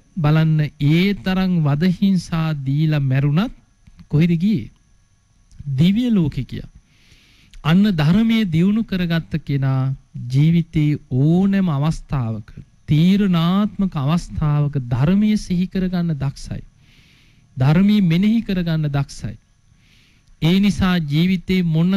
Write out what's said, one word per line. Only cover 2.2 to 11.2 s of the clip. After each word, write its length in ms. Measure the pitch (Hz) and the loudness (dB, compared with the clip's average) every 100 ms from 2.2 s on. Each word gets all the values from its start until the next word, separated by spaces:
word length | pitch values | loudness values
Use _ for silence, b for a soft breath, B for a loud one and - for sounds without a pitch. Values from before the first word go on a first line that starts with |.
| - 165 160 | -2 -4 -2
දීලා 460 | 147 135 143 156 151 | -4 -2 0 0 0
මැරුණත් 560 | 135 135 143 151 247 - _ _ _ - | 0 0 0 0 -2 -6 _ _ _ -20
කොහෙද 280 | - 147 170 | -4 0 2
ගියේ? 360 | 170 196 180 107 _ _ _ _ _ _ _ _ - 143 | 2 0 -2 -4 _ _ _ _ _ _ _ _ -16 -6
දිව්‍ය 340 | 131 175 202 247 | 0 2 2 2
ලෝකෙ 320 | 208 151 135 | 0 0 -4
ගියා. 240 | 117 113 - - b b b b b b b b | -10 -10 -14 -20 b b b b b b b b
අන්න 240 | 147 180 214 | 0 2 2
ධර්මයේ 520 | 170 143 196 226 226 | 2 2 2 2 0
දියුණු 380 | 202 160 190 214 | 0 0 2 0
කරගත්ත 480 | 214 185 175 165 - 156 | -2 -4 -2 -2 -4 -8
කෙනා 560 | - 143 135 131 131 135 _ 135 120 | -4 -2 0 0 -2 -4 _ -14 -4
ජීවිතේ 720 | 131 156 170 165 156 151 147 - | 2 2 2 0 0 0 -2 -4
ඕනෑම 600 | 127 | 0